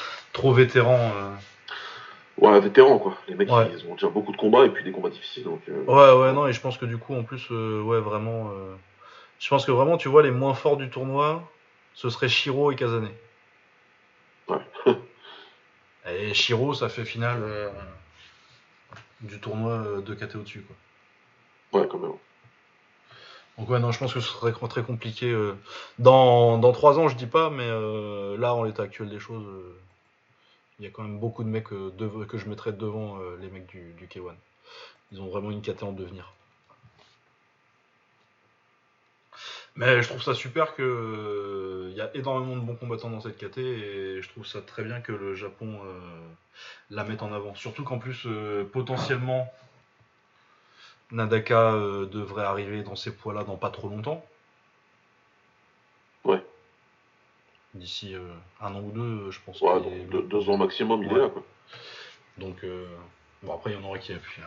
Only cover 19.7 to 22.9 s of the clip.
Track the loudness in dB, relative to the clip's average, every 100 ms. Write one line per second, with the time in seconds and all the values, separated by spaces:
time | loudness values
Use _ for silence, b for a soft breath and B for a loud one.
19.7 | -4 -4 -6 -8 -10 -12 -12 -14 -16 -20
20.7 | -20 _ _ _ _ _ _ _ _ _
21.7 | 0 2 -2 -8 -12 _ _ _ _ _
22.7 | _ _